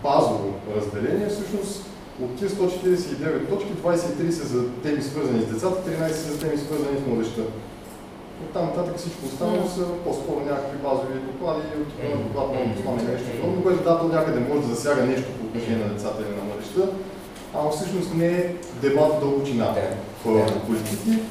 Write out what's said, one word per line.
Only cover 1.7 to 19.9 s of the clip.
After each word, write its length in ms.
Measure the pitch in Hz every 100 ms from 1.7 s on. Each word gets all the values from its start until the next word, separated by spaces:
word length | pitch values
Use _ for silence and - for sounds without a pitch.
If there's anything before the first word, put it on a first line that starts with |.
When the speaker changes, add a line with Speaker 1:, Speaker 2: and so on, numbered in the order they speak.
| - - - - -
Speaker 1:
от 120 | 123 -
тия 120 | 196
сто 200 | 202 180
четиридесет 420 | - 180 175 -
и 40 | -
девет 260 | 160 - -
точки, 220 | 196 -
двайсет 360 | - 175 170 -
и 40 | 151
три 140 | 165
са 140 | 165 127
за 140 | 123 123 -
теми, 180 | 151 143
свързани 400 | 131 147 131 117
с 40 | 107
децата, 300 | 110 185 185
тринайсет 380 | 180 160 160 156 156
са 60 |
за 80 | 143
теми, 180 | 156 147
свързани 400 | 143 151 139 139
с 80 | 135
младежта. 340 | 113 110 113 110 107 - - - - - - - - -
Оттам 200 | - -
нататък 300 | 170 180 170
всичко 280 | 170 - 131
останало 320 | - 165 180
Speaker 2:
Мгм. 120 | 175 180
Speaker 1:
са 60 | 175 170 -
по-скоро 340 | - 170 143 143
някакви 280 | 139 139 135 139
базови 340 | 127 131 131 -
доклади, 300 | 131 170 156 151 151
от 80 | 143 -
Speaker 3:
Мгм. 200 | - - 104
Speaker 1:
доклад 200 | 139 139
на 60 | 131
омбудсмана 380 | 120 104 101 117
и 100 | 117
нещо 160 | 123 -
Speaker 3:
Мгм. 80 | -
Speaker 1:
подобно, 220 | 180 185
което, 200 | 185 180 170
да, 60 | 165
то 60 | 165 156
някъде 240 | 151 123 123
може 120 | 147 120
да 60 | 117
засяга 260 | 143 139 123
нещо 140 | 127 127 -
по 60 | 110
отношение 380 | 117 117 113 104
на 80 |
децата 260 | 101 101 110
или 120 | 104 101
на 40 | 101
младежта, 340 | 104 - - 190 190 - - - - - 151
ама 120 | 151
всъщност 380 | 151 185 190 170 165
не 60 | 170 175
е 20 | 175 - - 120
дебат 280 | 139 143 151
в 60 | 151
дълбочина 420 | 143 139 139 120 110 -
Speaker 3:
Да. 40 | -